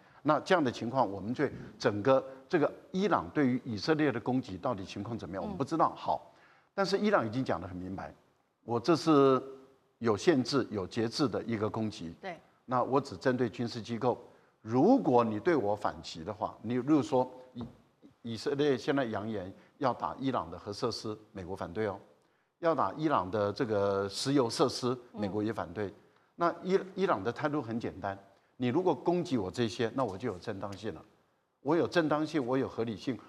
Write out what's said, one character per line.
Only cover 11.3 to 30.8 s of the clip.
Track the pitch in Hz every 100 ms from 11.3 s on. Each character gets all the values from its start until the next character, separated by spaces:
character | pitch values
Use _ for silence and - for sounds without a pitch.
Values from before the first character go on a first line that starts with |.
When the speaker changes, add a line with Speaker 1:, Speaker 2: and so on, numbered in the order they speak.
| 95
Speaker 1:
一 | 110 110
个 | 104
攻 | 113 107
击。 | - 82 80
Speaker 2:
对。 | 190 160 - _ -
Speaker 1:
那 | 127
我 | 113 135
只 | - 92
针 | 131 123
对 | 120
军 | - 117
事 | 117
机 | 104 113
构。 | 123 104 - - _ _
如 | 110 123 185 269
果 | 165 120 113
你 | 104
对 | 180 151
我 | 101 107
反 | 92 80
击 | - 80
的 | 82
话， | 104 98 -
你， | 110 123
例 | 131
如 | 151
说 | 117 127 127 - -
以， | 123 117 - _ _ - _
以 | 117 110
色 | 147
列 | 143 147 123
现 | - 139
在 |
扬 | 120 104 107
言 | 104 92 - - -
要 | 135
打 | 117 78 82
伊 | 131
朗 | 120 82
的 | 87
核 | 107
设 | 101 120
施， | 101 113 107 -
美 | 101
国 | 87
反 | 95 87
对 | 90 107
哦。 | 95 - _ _ _ _ _
要 | 165 139
打 | 98 151
伊 | 156
朗 | 123 95
的 | 107 101
这 | 104 120
个 | 101 101 98 98
石 | - 135
油 | 139 117
设 | 135 131
施， | - 123 127 -
Speaker 2:
嗯。 | 107
Speaker 1:
美 | 101
国 | 104
也 | 107
反 | 104 82
对。 | 87 98 - _ _ _ -
那 | 170 -
伊， | 180 185 -
伊 | 185 190
朗 | 117
的 | 101
态 | - 147
度 | 147
很 | 117 113
简 | 107 92
单， | 98 98 - _ _ -
你 | 123
如 | 147
果 | 180
攻 | 135 - 175
击 | - 123
我 | 92
这 | 117 113
些， | - 113 131
那 |
我 | 120 92
就 | 120
有 | 90
正 | 113 98
当 | 101
性 | 98